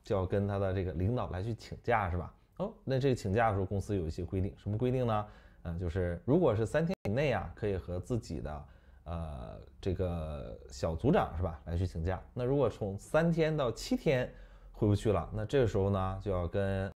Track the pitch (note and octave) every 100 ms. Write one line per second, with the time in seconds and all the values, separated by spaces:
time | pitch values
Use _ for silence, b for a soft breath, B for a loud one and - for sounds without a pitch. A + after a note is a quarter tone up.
0 | - G2+ F2+ G2+ G2+ G2 G2 F#2+ F2+ D#2+
1 | F#2 B2 F#2 F2 A2+ A2 - - - A2+
2 | F#2 F2 D#2 - b - G3+ - - C3
3 | C#3 B2 G#2 G#2 A2+ G2 F#2 G2 F#2 G2+
4 | E2 F2 F2 F#2+ F#2 - G2+ G#2+ B2 B2+
5 | A#2+ G#2+ G#2 B B B F2 E2+ F2+ F#2+
6 | F2 E2+ - E3 D3+ A2+ A2 D3 E3 F#3+
7 | G2+ A#2 D3 G2+ E2+ - G#2 F#2 - F2+
8 | - A#2 - D2 C2+ D2 - b b b
9 | - E2+ D#2+ C2+ A1 G1+ - - G2 F2
10 | F2+ E2+ D#2 D2 A1+ A1 - - E2+ D#2+
11 | C3 F#3+ G#2+ E2 F2 E2 D#2 F2 F#2 E2+
12 | F2 F#2 - A#2 B2 C#3+ A#2 - G#2 G2
13 | - D#3 E3+ E3 D#3 D3+ B2 - - B3+
14 | E3+ B2+ B2+ B B B B - G#2+ G2+
15 | A2+ F#2 E2 G#2+ G#2 C#3+ A2+ G2+ G2 F#2+
16 | F#2+ F#2+ G2+ F2+ E2 G2 G2 G2 G2